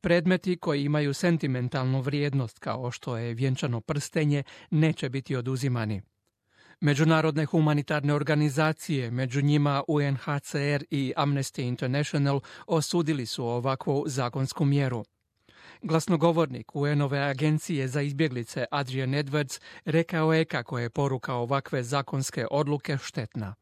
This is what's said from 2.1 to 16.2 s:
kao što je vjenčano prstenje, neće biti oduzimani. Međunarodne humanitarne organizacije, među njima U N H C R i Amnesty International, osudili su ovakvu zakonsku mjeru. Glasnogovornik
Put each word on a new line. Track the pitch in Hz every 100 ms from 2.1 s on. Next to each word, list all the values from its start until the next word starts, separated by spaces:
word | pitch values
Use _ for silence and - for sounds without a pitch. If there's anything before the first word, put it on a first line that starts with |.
| 143 143 135 113 -
kao | - 110 123
što | - - 117
je | 117
vjenčano | 117 135 127 143 117
prstenje, | - 147 - 175 147 143 135 - -
neće | 156 156 - 135
biti | 131 - 131
oduzimani. | 123 131 135 123 107 101 - _ _ _ _ _ - -
Međunarodne | 147 139 160 160 156 147
humanitarne | 151 165 156 147 135 151 143
organizacije, | 147 147 151 151 135 156 156 - 143 120
među | 120 131 131
njima | 143 147 147 139 -
U | 147
N | 143 135
H | - 143
C | - 147 143
R | 147 -
i | 143 131 160
Amnesty | 143 139 131 -
International, | 123 123 127 135 147 151 143 139 - - -
osudili | 165 - 175 156 151 117
su | -
ovakvu | 120 120 127 131 - 143 151
zakonsku | 131 120 135 135 -
mjeru. | 143 143 135 120 104 _ _ _ _ - - -
Glasnogovornik | - 160 - 165